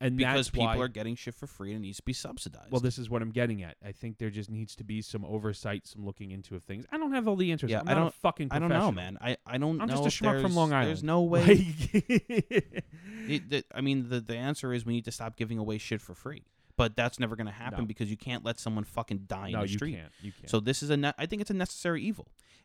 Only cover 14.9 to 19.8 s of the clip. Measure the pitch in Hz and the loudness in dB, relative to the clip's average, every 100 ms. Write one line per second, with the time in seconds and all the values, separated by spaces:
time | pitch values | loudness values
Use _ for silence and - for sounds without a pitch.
14.9 | 120 117 - 113 - 110 113 107 107 - | -2 -4 -8 -8 -6 -4 -2 -4 -4 -4
15.9 | 110 - 87 - 151 - _ _ - 117 | -6 -6 -14 -12 -14 -18 _ _ 0 2
16.9 | 107 117 - 117 110 107 104 120 104 113 | 2 0 0 -2 -2 -6 -6 -8 -4 -4
17.9 | 107 107 107 - 123 117 113 113 110 101 | -4 -4 -4 -6 -6 -6 -6 -4 -4 -4
18.9 | - 113 98 98 95 98 113 101 104 | -6 -4 -6 -6 -8 -4 -4 -2 -2